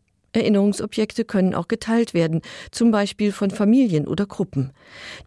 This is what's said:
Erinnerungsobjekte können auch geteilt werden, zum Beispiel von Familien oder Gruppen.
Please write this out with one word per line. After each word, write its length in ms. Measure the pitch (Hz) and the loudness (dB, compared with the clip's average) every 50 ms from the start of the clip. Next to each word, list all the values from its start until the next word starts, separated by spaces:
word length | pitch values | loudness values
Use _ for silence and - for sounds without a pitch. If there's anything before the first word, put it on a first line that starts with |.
| _ _ _ _ _ _ | _ _ _ _ _ _
Erinnerungsobjekte 920 | - 226 - - 208 196 202 208 196 - - 208 - 220 220 - - - 226 | -2 0 2 2 2 2 2 2 0 -2 -6 -6 -4 -4 -4 -2 -4 -6 -4
können 300 | - - 190 185 185 - | -2 0 0 0 0 0
auch 120 | - 170 | -2 -4
geteilt 460 | - 226 226 - 226 226 233 233 - - | -4 -6 -6 -2 0 0 0 0 2 2
werden, 280 | 170 165 160 160 160 - - - - - - | 0 2 2 0 -2 -4 -8 -14 -18 -18 -10
zum 220 | - - 233 233 | -2 2 4 4
Beispiel 400 | 220 202 202 196 - - 214 208 | 4 4 2 0 -2 -2 -2 0
von 180 | 202 - 208 196 | 0 0 -2 -2
Familien 580 | 190 - 208 202 233 269 262 214 165 151 - | 0 2 2 4 4 4 4 4 2 0 -2
oder 200 | - - 175 202 | -2 -2 -4 -4
Gruppen. 460 | 202 - - 185 - - 139 131 131 - _ _ - - - - - - - - | -4 -4 -6 -6 -4 -2 -4 -4 -4 -6 _ _ -20 -20 -20 -18 -18 -18 -8 -4